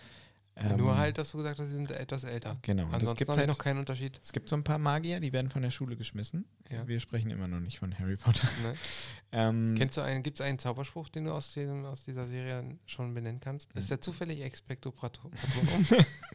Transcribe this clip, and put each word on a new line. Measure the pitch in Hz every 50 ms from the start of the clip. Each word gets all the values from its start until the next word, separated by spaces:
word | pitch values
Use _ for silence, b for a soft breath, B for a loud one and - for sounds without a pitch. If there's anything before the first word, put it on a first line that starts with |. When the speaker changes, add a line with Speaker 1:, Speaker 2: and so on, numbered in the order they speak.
| B B B B B B B B _ _ _ -
Speaker 1:
Ähm, | 107 107 123
Speaker 2:
Nur | 120 127 131 131
halt, | 139 147 151 151
dass | 160 147 -
du | -
gesagt | 151 151 147 147
hast, | 143 147 143
sie | 143
sind | 143 147 139
etwas | - - 135 - 135 131 127
älter. | 123 120 120 - 107 107 - -
Speaker 1:
Genau. | 104 98 95 85
Und | 80
es | 85
Speaker 2:
Ansonsten | 117 113 117 117 -
Speaker 1:
gibt | 135 -
Speaker 2:
hab | 147
ich | 147
Speaker 1:
halt | 139 143
Speaker 2:
noch | 139 -
keinen | - 143 139 139
Unterschied. | 135 135 131 127 135 131 - -
Speaker 1:
es | - - -
gibt | - - -
so | 151
ein | 151 143
paar | 151 151
Magier, | 151 151 147 143 156 160 170 175 175
die | 160 135
werden | 131 127 131 131
von | - 139
der | 127 127
Schule | - - 135 123 117
geschmissen. | 117 113 - - 104 104 - - 170 214 - _ - - -
Speaker 2:
Ja. | - 113 -
Speaker 1:
Wir | 120 117 117
sprechen | - - 120 113 110 110
immer | 110 98 92
noch | 90 87 87
nicht | 87 92 - -
von | 98 92 95
Harry | 92 90 95 98
Potter. | 101 - 117 113 - - - - 113 113
Speaker 2:
Ne? | 117 139 160
Speaker 1:
<laughs> | B B B B B 127 117 B B _
Ähm, | - 113 113 113 113 113 113 113 113
Speaker 2:
Kennst | 113 135 131 -
du | 151
einen, | 139 131 135 131 127
gibt's | 151 143 -
einen | 135 139 135
Zauberspruch, | 127 - 127 117 131 139 - - 160 156
den | - - 156 156
du | 156 156
aus | 147 - - -
dem, | 147 143 139 139 139 139
aus | 139 135 135 -
dieser | 135 127 127 127
Serie | 123 127 127 127 131 127 123 127 127 143 - -
schon | - - - 123 120 120
benennen | 120 117 113 117 127
kannst? | - 135 139 143 - -
Ist | -
Speaker 1:
Nein. | 98 95 -
Speaker 2:
der | 135 131
zufällig | - 190 165 - 175 165 156 143
Expecto | 135 135 - - - - 127 - - 135
Patro-, | - - 127 117 - - - 160
Patronum? | - - - 139 135 127 175 - 170 196 170 - 226 - - - - - - -